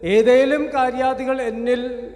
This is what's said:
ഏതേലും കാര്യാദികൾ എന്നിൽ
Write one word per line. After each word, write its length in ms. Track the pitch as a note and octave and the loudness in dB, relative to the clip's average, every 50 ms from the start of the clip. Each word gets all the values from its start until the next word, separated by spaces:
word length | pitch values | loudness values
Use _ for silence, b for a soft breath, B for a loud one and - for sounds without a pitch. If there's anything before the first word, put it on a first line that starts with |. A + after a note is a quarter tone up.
| E3 E3 G3 | -4 0 2
ഏതേലും 480 | A3 A3 B3 B3 C4 C4+ C4+ D4 D4+ D4+ D4+ D4 | 4 6 6 6 6 6 4 2 -2 -2 -4 -2
കാര്യാദികൾ 640 | C4+ B3+ B3+ B3 B3+ C4 C4 C4 C4 C4 B3+ C4 C4 B3 A3+ | -2 -2 0 0 -2 -2 -2 -2 -2 -4 -4 -4 -4 -4 -6
എന്നിൽ 300 | A3 A3+ A#3 A#3+ B3 A#3+ B3 B3+ B3 A#3+ A#3 A#3 - | -6 -4 -2 -2 -2 -2 -2 -8 -10 -10 -12 -14 -16